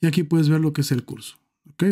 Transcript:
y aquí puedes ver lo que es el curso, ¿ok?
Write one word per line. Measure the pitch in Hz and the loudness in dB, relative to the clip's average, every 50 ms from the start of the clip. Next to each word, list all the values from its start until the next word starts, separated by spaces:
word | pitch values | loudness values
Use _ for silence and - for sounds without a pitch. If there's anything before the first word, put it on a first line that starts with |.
y | - | -2
aquí | 165 143 180 165 | 0 0 0 0
puedes | 147 165 165 156 147 | 2 2 2 4 4
ver | 156 160 | 2 2
lo | 160 151 151 | 0 -2 -2
que | 147 | -2
es | 139 143 | -2 -2
el | 135 120 - | -2 -4 -6
curso, | - - - - - - _ _ _ _ _ _ - | -8 -14 -16 -16 -20 -20 _ _ _ _ _ _ -12
¿ok? | _ - 175 196 | _ -2 0 0